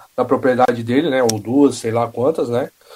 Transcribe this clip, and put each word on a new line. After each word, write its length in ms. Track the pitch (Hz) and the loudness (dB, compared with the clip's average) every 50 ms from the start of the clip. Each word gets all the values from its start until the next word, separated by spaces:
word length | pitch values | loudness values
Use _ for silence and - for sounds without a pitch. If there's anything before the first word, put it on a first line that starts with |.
| - _ _ | -14 _ _
da 120 | - 127 | -4 -2
propriedade 580 | - 139 120 113 131 123 120 151 123 120 117 113 | 0 0 0 2 2 2 4 2 2 0 -2 -2
dele, 260 | 117 120 139 165 160 | -2 0 0 0 2
né? 140 | 131 131 127 | 0 2 2
Ou 160 | 113 110 107 | 0 0 -2
duas, 380 | 101 110 123 143 143 135 117 | -4 -2 2 4 4 2 2
sei 140 | - - 113 | -2 -4 -4
lá 140 | 110 113 117 | -2 -2 -2
quantas, 440 | 107 - 120 120 151 165 - 147 120 | -4 -4 -2 -2 -2 0 -2 -2 -2
né? 200 | 120 120 147 185 - _ _ - - | -2 -4 -4 -6 -10 _ _ -20 -20